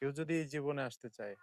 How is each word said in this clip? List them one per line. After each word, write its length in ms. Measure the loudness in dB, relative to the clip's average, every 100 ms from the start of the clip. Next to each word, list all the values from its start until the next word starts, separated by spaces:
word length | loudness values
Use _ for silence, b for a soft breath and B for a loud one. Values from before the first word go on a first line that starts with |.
কেউ 80 | -2
যদি 200 | 0 2
এই 120 | 2 2
জীবনে 360 | 0 2 2
আসতে 260 | 0 -4 -10
চায়, 240 | -6 -6 -8